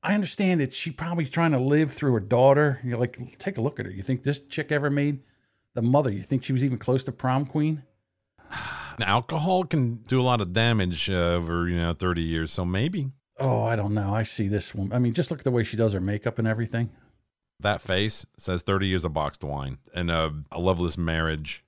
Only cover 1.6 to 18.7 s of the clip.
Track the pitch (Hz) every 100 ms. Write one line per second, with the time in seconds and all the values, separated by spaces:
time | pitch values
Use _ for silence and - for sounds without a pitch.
1.6 | 131 147 156 - 147 120 98 120 131 139
2.6 | 147 131 127 117 131 - 123 - - 196
3.6 | 120 - 101 95 98 131 139 143 - -
4.6 | 151 147 143 143 143 139 _ _ _ _
5.6 | _ - 117 135 135 98 87 135 - 131
6.6 | 135 127 - 131 131 120 127 131 143 156
7.6 | 151 156 - _ _ _ _ _ - -
8.6 | - - - - 113 104 120 156 160 185
9.6 | 180 160 123 117 - 131 127 123 98 92
10.6 | 117 113 90 85 - 95 87 87 85 85
11.6 | 87 87 85 82 92 85 82 80 80 -
12.6 | 90 92 139 185 139 - _ - 135 117
13.6 | 113 113 101 104 98 107 110 - 101 101
14.6 | - - 98 123 123 151 - 156 - 120
15.6 | 110 110 113 98 104 104 120 - 113 110
16.6 | 113 117 117 - _ _ _ _ _ _
17.6 | 101 104 - 95 107 - - _ - 90
18.6 | -